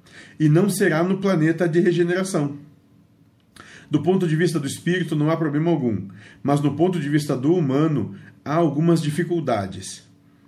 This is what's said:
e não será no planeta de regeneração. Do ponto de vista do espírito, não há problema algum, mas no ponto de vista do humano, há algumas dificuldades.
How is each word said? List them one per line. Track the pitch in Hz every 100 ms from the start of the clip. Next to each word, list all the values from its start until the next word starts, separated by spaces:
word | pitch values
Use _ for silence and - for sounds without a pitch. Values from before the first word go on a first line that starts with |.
| - - - -
e | 156
não | 156 202
será | 190 185 156
no | 180 190
planeta | 196 170 160 165 180
de | 170
regeneração. | 175 165 175 180 190 170 143 - - - _ _ _ _ _ _ _ - - - -
Do | 147
ponto | 160 190 170
de | 156
vista | 175 156
do | 135
espírito, | - 165 180 175 156
não | 151
há | 160
problema | 160 147 170
algum, | 156 123 98 98 - - -
mas | 139 147
no | 147 -
ponto | 180 170
de | 143
vista | 151 147
do | 131 139
humano, | 180 139 135 160 143 98 - - -
há | 131 160
algumas | 160 139 165 165
dificuldades. | 147 165 165 170 127 110 95 95 - - - _ _ _